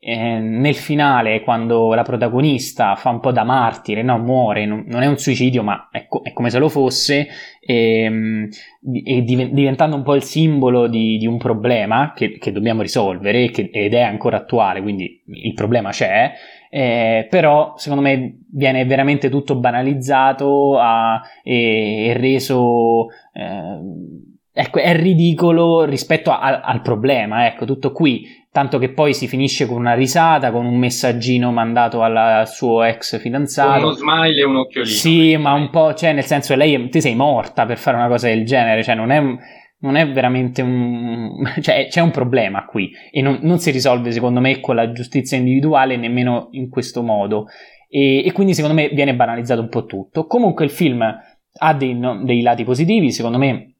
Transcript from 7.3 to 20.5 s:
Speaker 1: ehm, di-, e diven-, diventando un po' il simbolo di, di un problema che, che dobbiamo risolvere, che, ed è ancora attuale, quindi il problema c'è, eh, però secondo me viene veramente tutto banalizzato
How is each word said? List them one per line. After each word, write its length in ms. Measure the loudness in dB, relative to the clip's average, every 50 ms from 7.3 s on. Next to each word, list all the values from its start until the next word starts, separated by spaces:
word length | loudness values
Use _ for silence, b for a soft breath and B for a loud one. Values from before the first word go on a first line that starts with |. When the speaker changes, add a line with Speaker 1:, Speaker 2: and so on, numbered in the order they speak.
| B B B B B B
Speaker 1:
ehm, 880 | _ -2 0 2 4 4 2 2 0 0 -2 -2 -2 -2 -4 -4 -6 -8 -12 B B B B B
di-, 220 | -10 -6 -6 -6
e 220 | -4 -2 0 0 2
diven-, 280 | 2 0 0 0 0
diventando 440 | 0 0 2 2 2 0 0 0 0
un 80 | -4 -2
po' 100 | 0 0
il 80 | 0
simbolo 640 | 0 -2 -2 0 2 2 2 2 2 2 4 4 2
di, 320 | 2 0 0 0 0 0 0
di 80 | -2
un 120 | -2 -4 -2
problema 760 | -2 -2 -2 0 0 0 0 0 0 0 0 0 0 -2 -2
che, 220 | -4 -6 -6 -6 -6
che 140 | -8 -6
dobbiamo 320 | -4 -2 -2 -2 -2 -2 -4
risolvere, 680 | -2 -2 -2 -2 -2 -2 -4 -2 0 2 2 2 0
che, 220 | 0 -4 -6 -4 -4
ed 220 | -2 -2 0 2
è 60 | 2
ancora 360 | 2 0 -2 -2 -4 -2 -2 -2
attuale, 460 | -4 -2 0 0 2 0 0 -4 -6
quindi 400 | -6 -6 -6 -8 -10 -12 _ _
il 280 | -20 -18 -10 -8 -8 -6
problema 340 | -4 -2 0 0 0 -2 -2
c'è, 440 | -4 -2 -2 0 2 2 2 0 B B B B B B B B
eh, 560 | -6 -4 -2 0 0 0 2 2 2 0 0 0
però 460 | 2 4 4 6 4 4 2 0 -4 -12
secondo 260 | -8 -4 -2 0 2
me 380 | 2 2 0 -2 -6 -10 -14 -20 _
viene 340 | -6 0 0 0 2 0 0
veramente 440 | 0 0 2 2 2 0 0 0 0
tutto 260 | -2 -2 -2 -2 -4
banalizzato 1200 | 0 0 0 0 0 -2 -2 -2 -4 -2 0 2 2 4 2 2 0 0 0